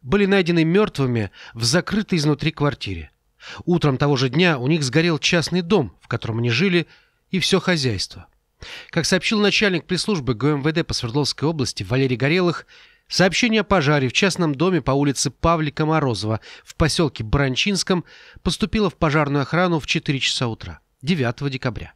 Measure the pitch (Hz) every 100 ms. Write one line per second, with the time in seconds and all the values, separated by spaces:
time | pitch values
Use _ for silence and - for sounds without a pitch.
0 | 127 196 196 196 170 170 160 185 208 -
1 | 131 120 98 - - 117 117 165 - 208
2 | - 180 147 147 165 - 147 120 - 87
3 | 76 _ _ _ - - - 175 151 127
4 | 147 135 131 135 180 143 123 165 131 135
5 | 170 151 - 175 143 180 170 202 110 _
6 | _ - - 113 120 117 196 175 147 -
7 | _ _ _ 190 - 190 - 170 131 98
8 | - - - _ _ _ - - - 170
9 | 143 185 - 214 202 202 208 175 - 180
10 | - 196 123 107 139 147 143 160 147 -
11 | 120 135 135 - 143 160 120 - 95 127
12 | 135 120 135 180 175 139 - - - _
13 | _ - 196 165 240 220 196 196 139 147
14 | 131 - 196 - 165 135 175 175 131 139
15 | 143 127 143 - 165 165 151 - 156 156
16 | 139 101 107 110 - - - - 160 -
17 | 156 - 110 143 135 127 208 185 - 180
18 | - - - - - - 214 220 196 -
19 | 160 151 143 143 135 160 180 165 - 165
20 | - 135 - - 123 110 85 80 _ _
21 | 127 180 120 - 139 135 131 98 -